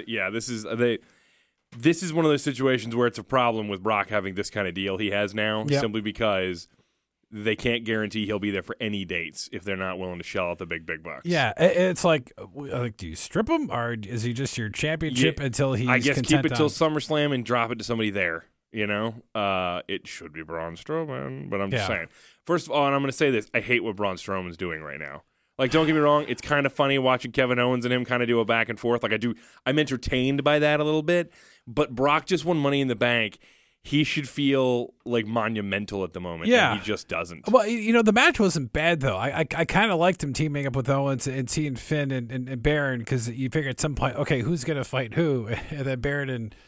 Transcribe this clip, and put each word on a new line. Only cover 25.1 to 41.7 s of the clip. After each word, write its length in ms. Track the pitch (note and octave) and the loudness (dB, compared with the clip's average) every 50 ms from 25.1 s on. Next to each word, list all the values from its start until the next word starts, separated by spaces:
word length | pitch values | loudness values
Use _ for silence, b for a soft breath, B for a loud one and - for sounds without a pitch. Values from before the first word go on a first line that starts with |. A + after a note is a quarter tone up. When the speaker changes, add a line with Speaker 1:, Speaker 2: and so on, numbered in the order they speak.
| C#2+ D2 - _ _ _ _ _ _ - | -14 -14 -18 _ _ _ _ _ _ 0
Speaker 2:
Like, 140 | C3+ B2+ | 0 4
don't 140 | C3 D#3+ D#3+ | 4 4 4
get 80 | D3+ D#3+ | 4 4
me 60 | D3+ | 4
wrong, 240 | D3 D3 D3 D3 D3+ - | 6 6 4 4 2 0
it's 140 | B2 - | -6 -6
kinda 280 | - - D3+ C#3+ C#3 C3+ | -2 0 0 2 2 0
funny 280 | - - D3 C#3 C#3 C3+ | 0 0 2 2 2 2
watching 320 | B2+ C3 B2+ B2 - B2+ | 2 2 2 2 0 -2
Kevin 280 | A2 C3+ C3 B2 B2 B2 | 0 0 2 2 2 2
Owens 260 | B2 B2 B2+ B2 A#2 | 2 2 2 2 0
and 80 | B2 B2+ | 0 0
him 100 | B2+ B2 | 0 0
kinda 220 | B2 B2 B2 B2 | 0 0 0 2
do 160 | A#2 A#2+ A#2 | 2 2 2
a 40 | A2+ | 2
back 220 | G2+ A#2 A2+ A2+ - | 2 2 0 0 -2
and 100 | A2+ - | -4 -4
forth. 260 | - A#2 A#2+ A#2 - | 0 0 0 2 0
Like, 100 | G#2+ A2 | 0 0
I 40 | G#2+ | 0
do, 180 | G#2+ A#2+ A2+ B B B B B B | 0 -2 -4 B B B B B B
I'm 140 | C3 C3+ D3+ | 0 2 2
entertained 640 | D3+ C3 C3+ A#2+ - - C3 B2+ B2+ C3+ C#3 C#3 C3+ | 2 2 0 -4 -2 0 0 2 2 2 2 2 2
by 160 | D3 D3 D3+ | 4 4 4
that 220 | D3+ D3 D3+ D3 | 4 4 4 2
a 20 | D3+ | 2
little 200 | D3+ D#3 D#3 D3+ | 2 0 0 2
bit, 280 | D#3 F3 F3 E3 - b b b b b b b | 2 2 2 0 -2 b b b b b b b
but 300 | A#2+ A#2 - D3+ C3+ B2 | -6 -2 0 0 0 0
Brock 300 | A2+ C3+ C#3+ D3 D#3+ - | 2 4 4 4 4 2
just 180 | - F#3 D#3+ C#3+ | 2 0 0 2
won 140 | E3+ F3 D#3 | 2 0 2
Money 240 | C#3+ C#3 C#3+ C#3 | 2 2 2 2
in 80 | C#3 C3 | 2 2
the 60 | A#2+ | 0
Bank. 420 | G2+ B2+ B2 A#2+ A#2 A2 G#2 - - b b b b b b b b b | 2 2 2 4 2 2 0 -4 -8 b b b b b b b b b
He 200 | - C#3 D3 D3 | 0 2 2 2
should 260 | - - D#3 C#3+ B2+ | 2 0 -2 -4 -4
feel, 640 | - C#3+ C#3+ C#3 C#3 C3+ C3 B2+ B2 A#2+ A#2+ - - _ - | -2 0 2 2 4 4 4 4 2 0 -2 -4 -10 _ -6
like, 200 | B2 A#2+ A#2 A2 | -2 0 0 0
monumental 800 | G#2 A#2 A#2+ G#2+ A2 A2+ G#2+ G2+ G2 F#2+ G2+ G#2 - G2+ G2 F#2+ | 0 0 0 0 0 -2 -2 -2 -2 -2 -2 -2 -4 -4 -4 -4
at 100 | F2 - | -4 -6
the 80 | F#2 | -6
moment, 220 | F2+ F2 E2+ E2 D#2+ | -8 -8 -6 -4 0
and 80 | G#3+ | 4
Speaker 1:
Yeah. 260 | B3 A#3 F3+ B2+ G#2+ G2+ | 4 4 4 4 2 0
Speaker 2:
he 60 | F#2 | -2
just 220 | G#2+ G#2 - - - | -4 -4 -4 -4 -6
doesn't. 400 | F2 E2 F2 E2+ F2 E2 - G#3 | -4 -4 -4 -6 -8 -10 0 4
Speaker 1:
Well, 160 | A3 B3+ G#3 | 4 4 6
y-, 40 | G#3+ | 4
you 200 | A#3+ A3+ G#3 A3 | -2 -2 2 4
know, 120 | A3+ A#3 A3+ | 4 4 6
the 100 | A3 G3+ | 6 6
match 260 | A#3+ C#4 F4 D#4 - | 6 6 4 4 4
wasn't 340 | G#3 F#3 D#3 E3 C3 A#2 - | 2 2 2 0 -4 -4 -2
bad, 260 | D3 D#3+ E3+ F3 D3+ | 0 2 2 2 2
though. 160 | C3 C3 F#2+ F#2 | 2 0 0 0
I, 220 | A2+ C#3 - D#3 | -2 -2 -2 -2
I, 60 | D#3+ - - | -2 -2 -2
I 100 | E3 E3 | -2 -2
kinda 300 | - - F3 G#3+ A3+ F#3 | 2 2 2 4 4 4
liked 280 | D#3+ E3+ F#3 F3+ - - | 4 4 2 2 0 -2
him 100 | C#3+ B2+ | -4 -2
teaming 340 | - D#3 D#3 C#3+ C#3+ C#3 C#3 | -2 -2 -2 -2 -2 -2 -2
up 80 | B2 | -2
with 120 | C3+ B2 C3+ | -2 0 0
Owens 380 | C3+ C#3 C#3 C#3 C3+ B2 - C3+ | 2 2 2 0 0 -2 -2 -4
and 220 | C3 C3+ B2+ B2 | -4 -4 -4 -2
seeing 260 | - D#3 D3+ C#3+ | -2 -2 -2 -2